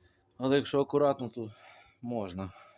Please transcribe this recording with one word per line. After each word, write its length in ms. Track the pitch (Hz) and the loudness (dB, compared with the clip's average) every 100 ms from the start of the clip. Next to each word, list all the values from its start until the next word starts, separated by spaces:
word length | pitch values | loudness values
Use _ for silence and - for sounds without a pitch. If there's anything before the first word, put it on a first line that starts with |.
| _ _ _ - | _ _ _ -4
Але 200 | 131 139 | 2 2
якщо 240 | 123 143 | 2 2
акуратно, 480 | 139 143 147 135 120 | 2 4 2 2 -4
то 220 | 123 110 107 - - - _ | -8 -10 -12 -20 -20 -20 _
можна. 500 | 120 120 98 90 95 - - | -8 -6 -4 -6 -8 -10 -20